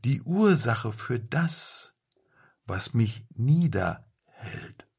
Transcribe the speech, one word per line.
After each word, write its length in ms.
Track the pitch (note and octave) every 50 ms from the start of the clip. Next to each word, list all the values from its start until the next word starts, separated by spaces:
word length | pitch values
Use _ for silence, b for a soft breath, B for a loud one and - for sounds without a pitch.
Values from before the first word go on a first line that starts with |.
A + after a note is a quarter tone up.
| -
die 160 | A#2+ C#3 -
Ursache 680 | - - F3 G3+ G#3+ G#3 F3+ D3 A2 A#2 A2+ - - A2
für 260 | G#2 - - - B2+ A2+
das, 760 | G#2+ - - D#3 E3+ D#3 - - - - - - - - _ _ _ _ b b b b b b b b b b b
was 260 | - F#2+ G2 - -
mich 340 | - A#2 A2+ G#2+ - - - _ -
niederhält. 1500 | - A#2 C3+ D3+ E3+ E3+ C#3+ G2+ F#2+ F2+ E2+ E2 - - _ _ _ _ _ _ - - G2 - - - - - - - _ _